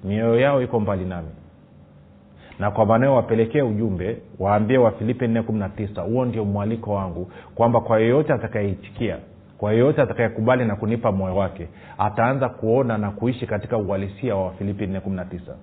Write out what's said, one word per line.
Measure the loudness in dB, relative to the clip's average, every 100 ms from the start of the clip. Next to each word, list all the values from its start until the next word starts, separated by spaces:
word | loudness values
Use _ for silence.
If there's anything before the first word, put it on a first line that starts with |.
Mioyo | -2 0 4 4
yao | 4 2
iko | 0 0
mbali | 0 -2
nami. | -4 -8 -10 -16 -20 -20 -20 -20 -20 -20 -20 -20 -20 -20 -20 -4
Na | -2
kwa | 2 4
maana | 6 6
hiyo | 4
wapelekee | 2 2 2 2
ujumbe, | 0 0 -2 -2 -4 -6 -12 -4
waambie | 2 2 4 6
Wafilipi | 6 4 -4 -2 0
nne | 0
kumi | 0 -2
na | -4
tisa, | -6 -8 -6
huo | -2 0
ndio | 0 -2
mwaliko | -2 -2 -2 -4 -4
wangu, | -4 -4 -6 -10 -14 -18
kwamba | 0 4 4
kwa | 4 2
yeyote | 4 4 2
atakayeitikia, | -2 -2 -4 -2 -4 -10 -6 -6 -6 -12 -20 -20 -6
kwa | 0
yeyote | 4 4 4
atakayekubali | 0 2 -2 0 2 2
na | 2 -2
kunipa | -2 0 0
moyo | 0 0 0
wake, | -2 -6 -14 -16 -20 -4
ataanza | -2 2 0 2 -2
kuona | -2 0 2 2 0
na | -4
kuishi | -2 -4 -2 -4
katika | -6 -2 -4
uhalisia | -2 -4 -6 -6 -4 -2
wa |
Wafilipi | -4 -4 -6 -4 -4
nne | -6
kumi | -6 -6
na |
tisa. | -8 -12 -14 -18